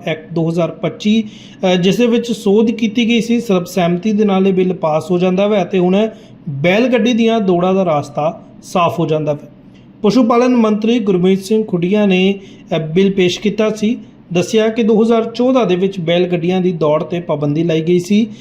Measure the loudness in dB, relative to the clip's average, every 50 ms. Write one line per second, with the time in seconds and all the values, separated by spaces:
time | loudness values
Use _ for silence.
0 | -6 -6 -8 -8 -8 -8 -6 -4 -2 -2 -2 -2 -2 -4 -4 -6 -6 -6 -6 -4
1 | -2 0 0 0 0 -4 -8 -20 -20 -20 -10 -4 -2 0 2 2 2 2 2 2
2 | 2 2 2 0 0 -2 -6 -4 0 2 2 4 2 2 0 -2 -2 -2 0 0
3 | 0 2 2 0 0 0 -2 -2 0 0 0 -2 -2 -2 -2 -2 0 0 0 -2
4 | -2 -2 0 2 2 2 2 2 2 2 2 2 0 0 -2 -2 -2 -2 -2 -2
5 | -2 -2 0 0 0 0 2 2 0 2 0 0 0 0 0 0 2 2 2 2
6 | 0 -2 -4 -8 -20 -20 -20 -16 -12 -10 -6 -2 0 0 2 2 2 2 2 0
7 | 2 0 0 2 2 2 2 0 2 0 0 2 2 2 0 0 0 0 0 -2
8 | -2 -4 -4 -4 -4 -4 -4 -6 -12 -20 -20 -20 -12 -6 -2 0 0 0 0 -2
9 | -2 0 -2 -2 -2 -2 -4 -6 -8 -16 -20 -20 -20 -20 -20 -20 -20 -20 -8 -2
10 | 0 2 2 4 2 2 2 2 2 2 2 2 2 2 0 0 0 0 0 0
11 | 0 0 0 2 2 2 2 0 0 -2 -2 -2 -2 -2 -2 -2 -2 0 0 2
12 | 2 2 2 2 2 2 0 -2 -8 -18 -20 -20 -10 -6 -4 -4 -4 -2 0 2
13 | 2 2 2 2 0 0 0 -2 -4 -2 -2 0 -2 -2 -2 -2 -2 -2 -2 -4
14 | -8 -16 -20 -20 -12 -6 -4 -2 -2 0 0 0 0 0 0 0 2 2 2 4
15 | 4 2 2 0 0 -2 -2 -2 0 2 2 2 2 0 0 0 0 -2 -2 -4
16 | -2 0 0 0 0 0 -2 -2 -2 -2 0 0 0 -2 -2 0 0 0 0 0
17 | -2 -4 -6 -6 -4 -4 -4 -2 -2 -2 -2 0 0 0 0 0 0 2 0 0
18 | 2 0 0 0 0 -2 -4 -10